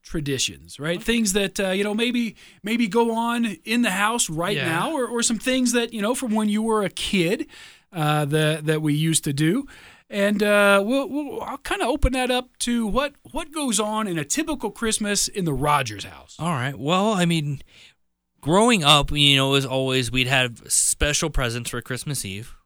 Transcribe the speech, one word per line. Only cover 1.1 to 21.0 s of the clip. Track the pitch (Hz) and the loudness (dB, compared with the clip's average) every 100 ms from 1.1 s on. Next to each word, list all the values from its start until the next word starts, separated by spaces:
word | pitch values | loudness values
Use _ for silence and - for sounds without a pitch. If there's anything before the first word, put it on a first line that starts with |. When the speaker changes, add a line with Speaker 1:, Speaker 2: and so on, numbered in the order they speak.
| 233 214 | 2 2
Speaker 1:
that, | 202 196 196 | 2 0 -2
uh, | 190 | -2
you | 190 208 | 0 -2
know, | 208 | 0
maybe, | 240 240 226 - - - | 0 0 -4 -8 -20 -12
maybe | 202 240 226 | -4 0 2
go | 233 233 226 | 2 2 0
on | 233 240 233 190 - | 0 0 -2 -4 -2
in | 240 | 0
the | 233 | 2
house | 185 208 233 - | 2 0 0 -2
right | 156 175 151 | -2 -2 0
Speaker 2:
Yeah. | 131 | 0
Speaker 1:
now, | 165 226 | 0 0
or, | 311 240 | -2 -2
or | 240 | 0
some | 226 220 | 0 0
things | 262 262 247 | 0 2 2
that, | 233 233 | 0 -2
you | 226 | -2
know, | 202 | -2
from | 262 254 214 | -2 -2 0
when | 214 | 0
you | 208 | 0
were | 220 220 | 0 0
a | 190 | 0
kid, | - - 196 165 156 151 - - - _ | -4 -2 0 2 0 -6 -12 -20 -20 _
uh, | 180 151 151 147 | -2 0 2 2
that, | 156 151 156 151 | 2 2 0 -2
that | 156 | 0
we | 156 | 0
used | 147 160 156 | 2 2 0
to | 156 | -2
do. | 139 156 226 285 - - - _ | 0 2 2 -4 -16 -20 -20 _
And, | 208 202 202 | -2 0 2
uh, | 208 208 202 202 202 | 2 4 6 6 4
we'll, | 269 254 | 0 0
we'll, | 277 285 - | -6 -6 -8
I'll | - 269 | -10 -10
kinda | - 392 254 | -6 -2 0
open | 285 262 | 2 2
that | 254 247 | 2 0
up | 254 247 _ | -2 -4 _
to | - 240 220 | -2 0 0
what, | 214 285 _ - | 0 -2 _ -10
what | 277 339 | -10 -8
goes | 302 277 196 | -4 -2 0
on | 214 214 214 | 0 -2 -2
in | 170 | -4
a | |
typical | 143 - 320 - 233 | -2 -4 -2 -4 -6
Christmas | - 226 214 208 202 - | -4 -2 -2 -2 0 -2
in | 214 | -2
the | 170 | -2
Rogers | 131 147 147 123 101 | 0 2 2 0 -6
house. | 95 73 - - | -12 -16 -20 -6
Speaker 2:
All | 160 | -4
right. | 147 127 139 | -2 -4 -4
Well, | 139 185 214 | 0 2 2
I | 202 175 | 2 2
mean, | 165 147 139 - - - _ _ _ _ _ | 0 -2 -6 -10 -20 -20 _ _ _ _ _
growing | 139 185 233 226 | 2 4 6 4
up, | 147 147 139 | 6 4 4
you | 147 143 139 | 2 4 6
know, | 135 | 4
it | |
was | 139 135 | 2 0
always, | 131 131 131 117 | -2 0 0 0
we'd | 123 123 | -2 2
have | 135 127 110 - | 2 0 -4 -4
special | - - - | 0 0 0